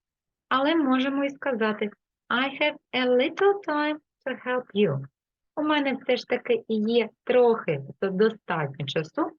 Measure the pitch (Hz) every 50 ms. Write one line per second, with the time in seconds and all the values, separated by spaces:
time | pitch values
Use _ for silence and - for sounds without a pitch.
0 | _ _ _ _ _ _ _ _ _ - 254 269 277 302 339 330 285 254 262 262
1 | 254 277 277 277 277 277 277 - - 277 247 214 220 214 208 - 214 208 - _
2 | _ _ _ _ _ - 226 247 269 277 277 - 302 302 285 - _ - - 254
3 | 254 247 247 247 269 330 330 - 392 403 403 403 - 330 302 294 302 302 302 311
4 | _ _ _ _ - 262 247 - - 254 254 254 254 - - 202 208 165 135 135
5 | 135 - _ _ _ _ _ _ _ _ - 311 302 302 302 294 277 269 254 262
6 | - - 247 226 - - 247 247 - - 233 220 - - 220 214 208 226 233 233
7 | 214 214 _ _ - - 254 247 240 233 220 220 - 175 147 135 135 - - -
8 | 196 190 185 185 220 220 220 - _ - 175 160 147 135 135 - 143 - - 160
9 | 156 - - 285 - - -